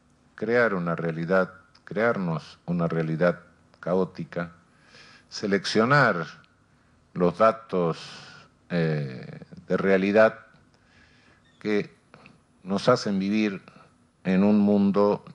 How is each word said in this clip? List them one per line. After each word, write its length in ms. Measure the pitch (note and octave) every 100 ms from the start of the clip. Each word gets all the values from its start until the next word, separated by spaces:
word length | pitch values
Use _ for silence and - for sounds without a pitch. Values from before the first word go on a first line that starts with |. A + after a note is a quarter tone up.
| _ _ _
crear 400 | - G#2+ A#2+ A#2
una 220 | F#2+ E2+ E2
realidad, 560 | E2 D#2+ E2 F#2+ F2+ - _ _
crearnos 720 | - F2+ A#2 G2+ F2+ D#2+ - - -
una 220 | F2 E2+
realidad 500 | E2 D#2+ D#2+ F2 E2 - _ _ _
caótica, 720 | - F#2 F2+ - - F2 E2+ - _ _ _ - - - _
seleccionar 960 | - G#2+ G2 - G#2+ A2+ D3 B2 F2 D#2 - _ _ _ _ _ _ _
los 220 | - F2+ E2
datos, 600 | A2 A2+ - F#2 E2+ D#2 - - - - - _ -
eh, 720 | F2 D#2+ D#2 C#2+ B1+ - - - - -
de 100 | F2+
realidad 640 | F#2+ F#2+ G2 G#2 A2 - - _ _ _ _ _ _ _ _ _ _ _
que 340 | G#2+ G#2 - _ _ - - _ _ _
nos 260 | F#2 G2 -
hacen 300 | B2 A2 G2
vivir 420 | G2 G#2+ G#2+ F#2 - - - _ _ _
en 220 | F#2 F#2
un 160 | G2+ G#2+
mundo 640 | G2+ G2+ G2 G2 G2+ G2+ -